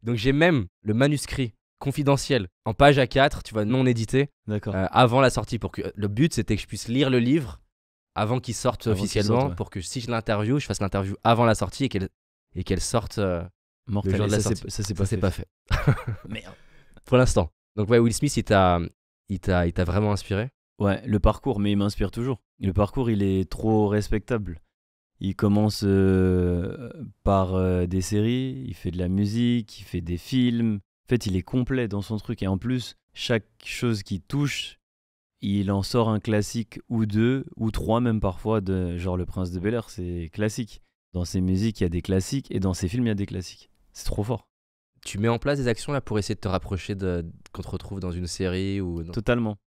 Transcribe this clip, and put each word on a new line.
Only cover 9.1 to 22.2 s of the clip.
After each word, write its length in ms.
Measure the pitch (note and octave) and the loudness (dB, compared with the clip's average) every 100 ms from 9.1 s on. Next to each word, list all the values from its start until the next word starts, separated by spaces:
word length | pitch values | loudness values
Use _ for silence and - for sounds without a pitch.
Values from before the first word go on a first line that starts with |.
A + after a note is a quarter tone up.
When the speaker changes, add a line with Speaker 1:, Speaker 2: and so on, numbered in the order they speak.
| A2 G#2 A#2 | 0 2 2
Speaker 2:
sorte, 100 | C3+ | 2
ouais. 60 | E2+ | -4
Speaker 1:
pour 140 | G2+ | -8
que 100 | G2+ | -8
si 200 | F2 C3+ | -8 -10
je 100 | A#2 | -4
l'interviewe, 480 | A#2 A2 G#2 G#2+ C#3+ | -4 -2 0 2 0
je 60 | - | -2
fasse 140 | - | -2
l'interview 360 | G2 G2 G2 G2+ | -2 -2 -2 0
avant 200 | A#2 A#2 A#2+ | 2 6 6
la 80 | |
sortie 300 | G#2+ F2+ - | 4 -2 -2
et 40 | C3+ | -2
qu'elle, 200 | G2 F#2+ _ _ _ _ | -2 -4 _ _ _ _
et 80 | - | -10
qu'elle 160 | F2+ F#2 | -2 -2
sorte, 380 | - A#2+ G2 - | 0 -2 -2 -4
euh, 240 | G2 F2 F2 _ _ _ - | -2 -2 -6 _ _ _ -6
Speaker 2:
Mortel. 240 | G2+ G2 | -4 0
Speaker 1:
le 60 | G2 | 0
jour 80 | G#2 | 2
de 60 | |
la 60 | G#2+ | 0
Speaker 2:
Et 20 | |
ça, 100 | G#2 | 0
Speaker 1:
sortie. 120 | G#2+ - | -2 -6
Speaker 2:
c'est, 20 | |
ça, 120 | - G2+ | -6 -6
c'est 60 | |
Speaker 1:
Ça, 40 | F#2 | -2
Speaker 2:
pas 40 | G2 | -2
Speaker 1:
c'est 100 | G#2 | 0
Speaker 2:
fait. 40 | |
Speaker 1:
pas 100 | F#2+ | -2
fait. 180 | - - _ _ - - A#2 - G2+ | -2 -10 _ _ 0 2 0 -2 -10
<laughs> 40 | - | -10
Speaker 2:
Merde. 260 | A2 F#2 - - - - - - | -12 -12 -20 -20 -20 -20 -20 2
Speaker 1:
Pour 100 | B2 | 4
l'instant. 340 | B2+ - F2 _ _ G#2 | 6 4 0 _ _ -6
Donc 120 | G2+ | 2
ouais, 80 | A#2+ | 4
Will 160 | A#2 | 4
Smith, 220 | G#2+ D3 B2 | 2 -2 -2
il 80 | |
t'a, 340 | - G#2 F#2 F2 E2+ _ _ _ _ | 2 6 6 4 0 _ _ _ _
il 120 | F#2 | -6
t'a, 260 | - F2+ F2 | 0 2 2
il 60 | |
t'a 120 | E2+ | 0
vraiment 280 | F2 F2+ G#2 | 0 0 0
inspiré ? 380 | G2+ - G2 B2 _ _ _ | -2 -2 -4 -4 _ _ _
Speaker 2:
Ouais, 240 | G2+ F#2+ A#2 | 0 0 0
le 120 | G#2 | 2
parcours, 400 | A2 G#2+ C3+ G#2 | 2 2 -2 0
mais 120 | G2+ | 2
il 40 | G2+ | 2
m'inspire 340 | G2+ - G2 | 0 -2 -4
toujours. 300 | A2+ | -4